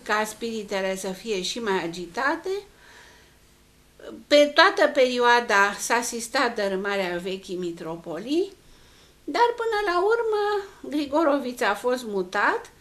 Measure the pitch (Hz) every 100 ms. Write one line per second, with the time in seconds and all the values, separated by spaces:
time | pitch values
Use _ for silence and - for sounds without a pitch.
0 | - 214 214 - 233 226 202 202 190 190
1 | 190 185 226 196 180 247 226 190 170 175
2 | 175 - 269 330 370 392 403 - - -
3 | - - - _ _ _ _ _ _ _
4 | - - - 294 294 311 359 392 302 294
5 | 254 247 240 240 233 202 202 202 - 240
6 | 240 240 226 269 247 214 202 190 202 202
7 | 180 175 180 190 190 180 180 170 165 165
8 | 170 160 220 311 392 - _ - - -
9 | - _ - 302 480 466 453 415 415 349
10 | 392 466 453 415 415 415 392 - 262 294
11 | 277 294 320 285 247 240 220 196 247 247
12 | 233 196 180 202 240 453 - -